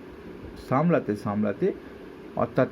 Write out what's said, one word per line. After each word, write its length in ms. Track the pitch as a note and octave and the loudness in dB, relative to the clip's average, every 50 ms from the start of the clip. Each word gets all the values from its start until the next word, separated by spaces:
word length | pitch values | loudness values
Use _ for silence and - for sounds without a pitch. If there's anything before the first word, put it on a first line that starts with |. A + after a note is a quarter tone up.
| - - - - - - - - - - - - - - | -16 -16 -16 -16 -14 -14 -14 -14 -14 -14 -14 -12 -2 2
সামলাতে 480 | B2+ C3+ E3 F3 D#3+ B2+ G#2+ - G#2 | 2 4 6 6 4 4 4 2 -2
সামলাতে, 560 | G#2 - A2 G2+ G#2 G#2+ G#2 G2+ - F3 G3+ - - - - - - - - - - - - - | 0 0 0 2 2 2 2 2 2 0 0 0 -2 -10 -14 -16 -14 -16 -16 -16 -16 -16 -8 0
অর্থাৎ 320 | - B2 A#2+ - - C3 - | 0 0 2 4 4 2 4